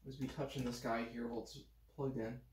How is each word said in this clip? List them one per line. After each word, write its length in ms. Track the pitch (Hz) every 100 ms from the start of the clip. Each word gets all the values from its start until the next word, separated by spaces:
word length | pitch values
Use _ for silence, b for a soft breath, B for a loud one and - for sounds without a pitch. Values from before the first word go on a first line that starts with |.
always 160 | 135 131
be 80 | 131
touching 380 | - - 139
this 160 | 123 120
guy 240 | 123 113 120
here 160 | 117 117
while 140 | 117
it's 180 | - - - - -
plugged 240 | - 135 127
in. 220 | 110 131 -